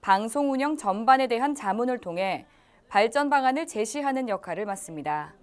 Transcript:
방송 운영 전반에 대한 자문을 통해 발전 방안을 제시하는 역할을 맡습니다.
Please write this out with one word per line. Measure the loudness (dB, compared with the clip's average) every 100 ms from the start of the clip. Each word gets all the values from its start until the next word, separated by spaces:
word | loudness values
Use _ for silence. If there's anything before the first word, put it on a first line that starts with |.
방송 | 4 2 2 0 0
운영 | 2 0 0
전반에 | -2 0 6 6 6
대한 | 0 0
자문을 | -2 -2 0 0 -2
통해 | -6 -4 -2 -4 -8 _ _ _ _
발전 | 2 4 2 2
방안을 | 2 2 0 -4
제시하는 | -4 -4 -2 -2 -2 -2
역할을 | -4 -4 -6 -6
맡습니다. | -8 -8 -8 -4 -4 -6 -14